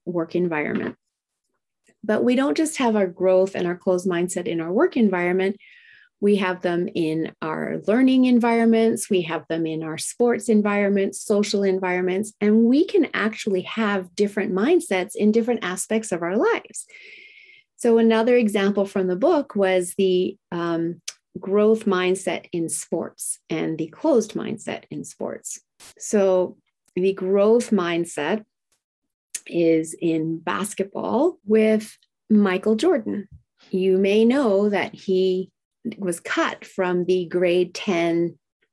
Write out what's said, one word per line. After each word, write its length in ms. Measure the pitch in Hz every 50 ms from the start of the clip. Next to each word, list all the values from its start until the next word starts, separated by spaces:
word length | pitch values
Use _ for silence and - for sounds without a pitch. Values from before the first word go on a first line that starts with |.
| -
work 300 | 180 175 170 165 165 -
environment. 640 | 175 180 170 160 151 147 123 - - - - - _ _ _ _ _ _ _ _ _ _ _ _ _ _ _ _ _ _ _ _ _
But 220 | - 208 214 - 233
we 100 | 247 254
don't 220 | 262 269 294 294
just 220 | 330 320 302 - -
have 180 | 262 226 220
our 100 | 208 196
growth 480 | 180 175 - 180 185 185 185 190 190 -
and 100 | - 180
our 120 | 170 180
closed 320 | 175 - 202 185 180 180 190
mindset 400 | 175 170 175 175 - 180 175 -
in 120 | 170 165
our 120 | 165 170
work 240 | 185 240 339 370 -
environment. 600 | 277 220 196 185 175 175 175 180 190 190 196 196 - _ - - - _ - - - _ _ _ -
We 160 | 202 202 208
have 260 | 196 202 185 180 180
them 260 | - 175 170 175 180 - -
in 340 | 175 165 156 156 160 156 160 - -
our 400 | 160 156 160 160 156 - 160 160 156
learning 380 | 190 214 254 262 262 262 254 254
environments. 840 | 254 247 233 233 233 233 233 226 226 226 226 226 226 226 220 - -
We 140 | 208 175
have 240 | 165 160 160 156 156
them 200 | - 165 165 165
in 180 | 160 160 156 160
our 140 | 156 156 156
sports 500 | - - - - 240 240 233 226 - -
environments, 720 | 220 208 202 208 202 202 202 196 202 196 196 - - -
social 420 | - - 196 202 208 208 - 196
environments, 680 | 196 190 185 185 190 180 180 180 185 180 185 190 214 214 _ -
and 240 | 208 208 214 226 233
we 200 | 233 254 294 381
can 220 | 392 - 370 277 - -
actually 480 | 190 202 220 220 - - 220 196 185
have 540 | - - - 220 226 202 202 190 180 175 -
different 360 | - 208 202 - 208 185 -
mindsets 600 | 180 185 214 294 370 339 - - 196 185 180 - -
in 160 | - 208 214
different 300 | 214 233 226 247 240 220
aspects 480 | 202 180 185 180 - - 214 226 220 -
of 120 | 185 165
our 140 | 170 170 190
lives. 500 | 233 370 466 440 - - - - - - _ - - - - - - - - - - - - - _ _ _ _
So 220 | - - 233 226 226
another 380 | 226 226 226 220 226 247 247
example 480 | 240 226 202 202 202 196 202 202 202 196
from 220 | 202 - 202 185
the 80 | 180 180
book 400 | 180 247 339 349 294 269 - -
was 400 | 202 196 185 185 185 180 180 -
the, 400 | - 190 185 185 180 185 - - _ _ -
um, 520 | 180 170 170 170 165 165 170 170 170 - - - - _ _ _ - 180
growth 460 | 196 190 196 208 208 214 226 220 -
mindset 600 | 208 185 180 180 180 190 190 - 180 165 - - -
in 180 | - 170 165 160
sports 720 | - - - - 190 165 - - _ - - - - - _ -
and 300 | 165 160 165 160 160 156
the 80 | 160
closed 480 | 160 - - - 320 285 226 214 - -
mindset 500 | - - - - 214 - - - - - -
in 140 | - - -
sports. 560 | - - - 98 - - - - - - - _ _ _ _ - - - -
So 580 | - - 226 208 196 190 185 185 180 - - _ _ _ _ _ _ _ -
the 160 | 180 185 196
growth 580 | 190 - 190 185 196 196 202 214 226 240 226 -
mindset 720 | 220 190 175 170 170 170 170 - - 151 147 160 208 220 - _ _ _ _ _ _ _ _ _ _ _ _ _ _ _ _ _ - - _
is 480 | - - 170 170 165 165 160 160 160 -
in 440 | - 175 165 160 160 156 160 165 165
basketball 1000 | 165 175 196 196 196 214 - - 196 202 - - - 185 208 240 302 370 349 _ -
with 500 | 202 220 220 220 220 220 214 214 - - _ _ _ _ _ _ -
Michael 460 | 214 208 202 185 180 185 - 214 226
Jordan. 540 | 220 320 359 339 247 208 208 196 202 196 _ - - _ _ _ _ _ -
You 280 | - 185 185 190 185 190
may 260 | 196 196 202 220 226
know 440 | 233 254 294 277 214 190 196 208 208
that 280 | 202 180 139 - -
he 560 | - - - 185 185 190 185 185 185 185 - _ _ _ _ _ _ - 233 -
was 220 | - 202 180 170 -
cut 460 | - - - 330 320 - - - -
from 400 | - - - 185 180 180 180 175
the 220 | 175 185 185 175
grade 460 | 160 175 180 185 175 175 180 180 180
ten 640 | - - - 208 180 170 170 170 165 170 170 170 165 _ _ _ _ _ _ _